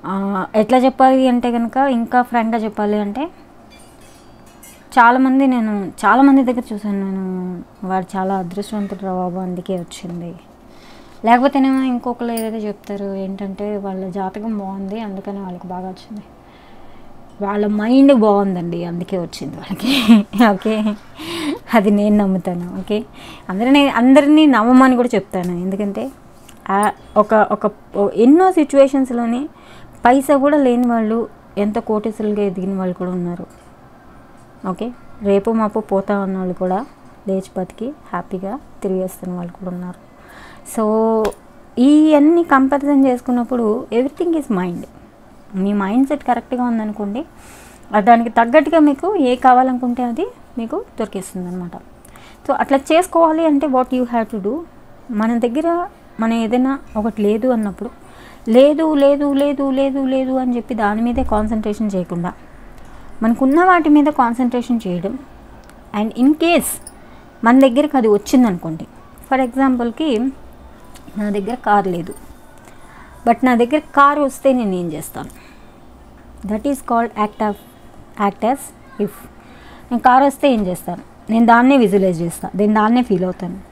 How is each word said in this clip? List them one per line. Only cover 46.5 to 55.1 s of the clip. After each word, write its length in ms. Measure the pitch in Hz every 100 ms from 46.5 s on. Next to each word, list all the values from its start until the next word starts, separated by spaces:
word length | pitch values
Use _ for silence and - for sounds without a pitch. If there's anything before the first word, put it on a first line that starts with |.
| 247
ఉందనుకోండి, 600 | 247 226 214 208 202 214 330 - - - - - - 208
ఆ 40 |
దానికి 300 | 208 233 233
తగ్గట్టుగా 480 | 233 233 302 302 330
మీకు 380 | 294 277 359 415
ఏ 180 | 254
కావాలనుకుంటే 680 | 254 262 254 262 247 247 240
అది 280 | 247 240 440 508 - -
మీకు 260 | 226 320 480 -
దొరికేస్తుంది 500 | 214 202 185 185 180
అనమాట. 280 | 180 175 - - - - - - - -
So 60 |
అట్లా 260 | - - 269
చేసుకోవాలి 680 | - 320 359 330 330 311 330
అంటే 200 | 285 302
what 220 | 254 254
you 100 | 254
have 320 | 240 240 220 220
to 100 | 196
do, 140 | 294 339 - - - -